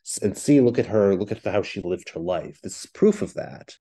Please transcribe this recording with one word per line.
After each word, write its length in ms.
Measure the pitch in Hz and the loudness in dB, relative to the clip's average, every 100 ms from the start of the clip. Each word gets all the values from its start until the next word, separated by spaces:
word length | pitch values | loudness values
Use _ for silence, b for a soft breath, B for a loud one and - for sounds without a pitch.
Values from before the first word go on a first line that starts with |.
| - | -12
S-, 140 | - | -4
and 160 | 104 - | -4 -2
see, 240 | - 143 | 4 6
look 160 | 120 120 | 6 2
at 80 | 113 | 0
her, 300 | 107 98 92 | 4 4 2
look 160 | 101 | -2
at 120 | 107 | -6
how 200 | 101 101 | -4 -2
she 180 | - 101 | -4 -6
lived 280 | 87 90 - | -6 -6 -8
her 100 | 87 | -8
life. 400 | 87 85 - - | -4 -4 -6 -12
This 220 | - - | -14 -14
is 80 | - | -12
proof 320 | - 196 - | 2 2 2
of 100 | 95 | -4
that. 400 | 73 65 65 - - | -8 -12 -14 -20 -2